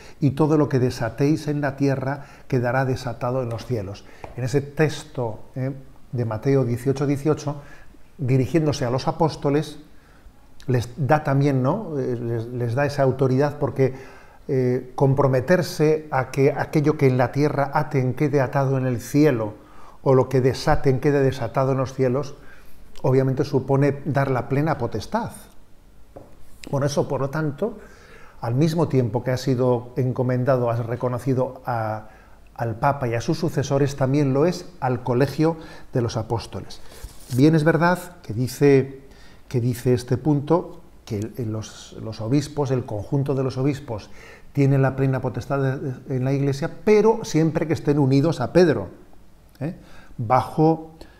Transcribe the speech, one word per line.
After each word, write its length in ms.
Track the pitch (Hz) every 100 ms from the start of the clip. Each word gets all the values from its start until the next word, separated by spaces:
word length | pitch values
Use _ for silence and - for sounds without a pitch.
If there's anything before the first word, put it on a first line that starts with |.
| - -
y 120 | 143
todo 260 | 139 151 156
lo 140 | 147
que 80 | 135
desatéis 680 | 123 - 117 - 143 156 151
en 140 | 147
la 160 | 143 -
tierra 480 | 139 131 127 143 - - -
quedará 400 | 131 123 131 131
desatado 560 | 123 120 110 123 131
en 80 | 120
los 160 | 113 -
cielos". 400 | 120 95 98 - - - -
En 80 |
ese 180 | 120 139
texto, 800 | 143 - 156 - - - 120 110 - 135
¿eh? 180 | 131 135 - - -
de 140 | 117
Mateo 400 | 113 107 139 135
dieciocho, 420 | 120 120 139 135 143
dieciocho, 540 | 139 151 147 143 147 - - - - - -
dirigiéndose 720 | 127 131 131 170 151 - 123
a 40 |
los 180 | 127 165
apóstoles, 720 | - 160 - 147 143 147 - - - - - - - - - -
les 220 | 123 - -
da 260 | 127 151
también, 400 | - 139 143 135
¿no? 360 | 127 202 190 143
Eh, 180 | 127 120
les, 300 | 117 117 113
les 280 | 123 120
da 120 | 117 143
esa 160 | 139
autoridad 560 | 135 131 135 127 147 147
porque, 580 | 139 135 131 135 - - - - -
eh, 420 | 135 127 127 -
comprometerse 1160 | - 139 139 135 131 120 180 - - 151 151 -
a 200 | 131 127
que 240 | - 135 -
aquello 400 | - 160 147 151
que 100 | 135
en 120 | 127
la 140 | 120
tierra 380 | 139 147 139 139
aten 400 | 156 151 139 127
quede 260 | 123 151 143
atado 380 | 127 143 135 135
en 80 | 127
el 160 | 120
cielo, 500 | - 147 151 120 107 - - - - -
o 120 | 143
lo 160 | 131 123
que 100 | 135
desaten 600 | 123 120 - 147 139 123
quede 200 | 147 143
desatado 500 | 135 135 113 143 135
en 40 | 135
los 160 | 131
cielos, 440 | - 131 127 139 - - - - - - -
obviamente 420 | - 131 135 131
supone 560 | 139 135 131 135 143 139 165
dar 240 | 135 135
la 180 | 127 -
plena 300 | 135 160 147
potestad. 540 | 120 110 - 220 190 - - - - - - - - - - - - - -
Bueno, 160 | 139 139
eso, 200 | 180 -
por 140 | 135
lo 80 | 139
tanto, 480 | 156 156 - 214 - - - - - - -
al 140 | 117
mismo 340 | 123 165 170 151
tiempo 340 | 131 117 117
que 100 | -
ha 40 | 127
sido 560 | - 123 127 123 120 -
encomendado, 720 | 127 120 127 127 127 131 120
ha 60 | 117
reconocido 840 | 113 120 123 123 135 123 127 - -
a, 420 | 117 110 110 - - - - -
al 220 | - 117 107
Papa 300 | 143 139 123
y 60 |
a 80 | 113
sus 180 | - 160
sucesores, 580 | 160 - 131 139 139 -
también 360 | 131 143 139
lo 140 | 131 170
es 180 | 180 - -
al 220 | 127 120
Colegio 560 | 131 123 139 143 156 160 - - -
de 80 | 131
los 160 | 113 117
Apóstoles. 640 | 110 113 - 98 - - - - - - - 123
Bien, 180 | 151
es 100 | 160
verdad 520 | 151 156 170 180 - -
que 100 | -
dice, 720 | 107 123 - 143 135 135 - - - - - -
que 140 | 127
dice 320 | 120 117 123
este 240 | 123 - 131
punto 640 | 156 143 143 170 175 - - -
que 140 | - 107 110 -
el, 160 | 113
los, 460 | 110 107 - - -
los 200 | 110 107
obispos, 480 | 110 147 - - 135
el 160 | 131 -
conjunto 480 | 104 - 143 139
de 80 | 135
los 160 | 131 110
obispos, 500 | 135 143 - 107 - - - - -
tienen 300 | - 135 139
la 140 | 135 131
plena 240 | 135 131
potestad 420 | 131 113 - 139
de, 160 | 135 135
de, 380 | 139 123 - 131
en 80 |
la 80 | 127
Iglesia, 380 | 139 139 135 165 -
pero 360 | - 214 214 226
siempre 460 | - 156 160 151 160
que 60 |
estén 240 | 156 - 147
unidos 420 | 135 139 131 123
a 120 | 117
Pedro, 360 | - 175 117 98 - - - - - - -
¿eh? 160 | 147 190 - - - -
bajo, 800 | 113 127 127 - 156 160 - - -